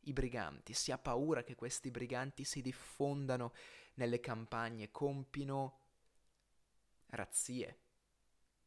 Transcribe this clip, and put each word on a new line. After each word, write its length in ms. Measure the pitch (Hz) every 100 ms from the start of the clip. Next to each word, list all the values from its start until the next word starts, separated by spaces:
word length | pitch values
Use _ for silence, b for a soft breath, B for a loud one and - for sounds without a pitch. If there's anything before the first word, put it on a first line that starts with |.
i 100 | -
briganti, 640 | 135 127 120 82 71 -
si 180 | - -
ha 60 | 127
paura 460 | 139 120 156 139
che 120 | 120 123
questi 340 | 123 - 135
briganti 540 | 120 123 123 139 -
si 160 | 143 143
diffondano 920 | 127 - - - 143 143 131 127 120 B B B B
nelle 260 | - 120 120
campagne, 720 | 135 113 110 113 117 113 104
compino 880 | - 143 139 131 143 139 139 135 - _ _ _ _ _ _ _ _ _ _ _ _ -
razzie, 720 | 110 92 - - 123 - - _ _ _ _ _ _ _ _